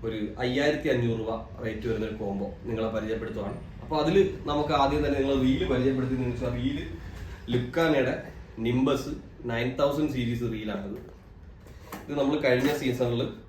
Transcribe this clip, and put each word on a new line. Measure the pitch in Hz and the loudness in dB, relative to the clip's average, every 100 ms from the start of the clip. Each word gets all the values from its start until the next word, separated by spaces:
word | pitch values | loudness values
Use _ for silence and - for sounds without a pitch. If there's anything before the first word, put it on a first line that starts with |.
| 113 | -4
ഒരു | 110 104 - | -4 -6 -4
അയ്യായിരത്തി | 123 131 147 151 156 | 0 2 2 2 2
അഞ്ഞൂറ് | 123 120 110 | 2 2 0
രൂപ | 110 113 - - | -2 -6 -8 -8
റേറ്റ് | 117 107 117 | -6 -4 -2
വരുന്ന | 110 107 | -2 -2
ഒരു | 107 | -4
കോംബോ | 101 98 98 - 120 | -4 -4 -4 -6 -6
നിങ്ങളെ | 110 110 110 | -2 -2 -2
പരിചയപ്പെടുത്തുവാണ്. | 107 110 110 107 101 - - - | -2 -4 -4 -6 -6 -6 -10 -12
അപ്പോൾ | - 156 | -4 0
അതിൽ | 160 190 175 - - | 4 6 6 2 -2
നമുക്ക് | 151 147 139 | 0 2 4
ആദ്യം | 139 147 147 | 4 4 2
തന്നെ | 139 | 2
നിങ്ങൾ | 135 135 131 | 4 4 4
റീല് | 127 - | 4 2
പരിചയപ്പെടുത്തുന്നതെന്ന് | 127 127 131 127 127 123 117 | 2 2 2 0 0 -2 -2
വെച്ചാൽ | 123 120 | -2 0
റീല് | 127 147 165 - - - - - - | -2 -2 -6 -10 -12 -12 -12 -12 -2
ലുക്കാനയുടെ | 123 123 170 160 143 123 - - - - - 113 | 0 0 2 4 4 4 0 -6 -14 -16 -4 0
നിംബസ് | 123 135 - - - - - 120 | 4 4 2 -2 -8 -12 -12 -6
നയൻ | 117 123 127 | -2 -2 2
തൗസൻഡ് | 143 156 151 127 | 2 2 0 0
സീരീസ് | 117 120 120 | -2 0 -2
റീലാണിത്. | 107 107 98 98 101 - - - - - - - - - - | -4 -6 -6 -6 -10 -12 -18 -20 -20 -20 -20 -20 -20 -16 -14
ഇത് | - 143 | -6 0
നമ്മൾ | 139 147 | 2 4
കഴിഞ്ഞ | 139 127 139 151 | 4 4 4 2
സീസണിൽ | 131 123 120 120 107 - | 0 0 0 0 -2 -6